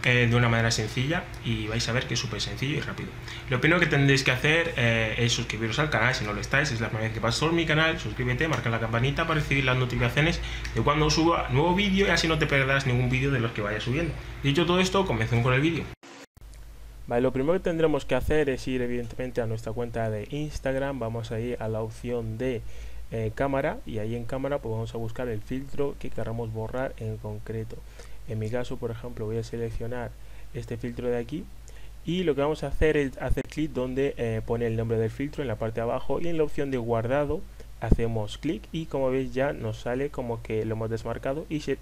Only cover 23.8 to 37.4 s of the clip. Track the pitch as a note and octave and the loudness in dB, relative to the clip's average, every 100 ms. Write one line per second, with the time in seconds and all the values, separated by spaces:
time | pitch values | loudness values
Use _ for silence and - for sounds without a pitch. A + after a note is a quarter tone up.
23.8 | - A2 G#2+ A#2+ A#2+ C3+ C#3 C#3+ D#3 A2+ | -6 -4 -4 -4 -4 -4 -2 -2 -2 -4
24.8 | A2+ A#2 A2+ A2 B2 A2 - C3 C#3 - | -4 -4 -4 -4 -4 -4 -4 -6 -2 0
25.8 | C#3+ - B2+ - A2+ A#2 A2+ A2 A2 B2+ | 0 -2 -4 -2 -2 -4 -4 -4 -4 -4
26.8 | C3+ - A2+ A2 G#2+ G#2+ - A2 A2 - | -4 -4 -6 -6 -6 -8 -6 -6 -6 -10
27.8 | - - - - - A2 A2 B2 B2 B2+ | -12 -14 -10 -10 -6 -4 -2 -2 -2 -4
28.8 | A#2+ A2+ B2 A#2 G#2+ A2+ A2+ A#2 A2+ A2+ | -4 -6 -8 -6 -2 -2 -4 -4 -4 -2
29.8 | A#2 B2 A2+ - - - - A#2 A2+ A#2 | -4 -4 -6 -10 -12 -10 -8 -8 -6 -6
30.8 | B2 A#2 A#2+ A#2+ A#2 D#3 - - - - | -6 -4 0 0 -2 -6 -8 -14 -14 -12
31.8 | - - - F3+ F3 C3+ C#3+ D3+ C#3+ - | -12 -8 -2 2 2 2 2 0 -2 4
32.8 | D#3 D3+ C#3 - C3 C3+ B2+ - D3+ B2 | 4 4 2 -2 0 0 0 -2 -2 0
33.8 | B2+ B2+ C#3 - A#2 A2 - A#2 A#2 A2+ | -2 0 0 0 -2 -2 -2 0 0 0
34.8 | A2+ A2+ A2+ A2+ C#3 - C3+ G#2+ A2+ A2+ | 2 2 0 -2 -6 -4 -4 -2 -2 -2
35.8 | A#2 B2+ - F3 E3+ E3 D3+ - C#3 C3 | -2 0 2 2 4 4 2 2 0 0
36.8 | A#2 A2+ A#2 C#3 C#3+ D#3+ | 0 0 2 2 2 -2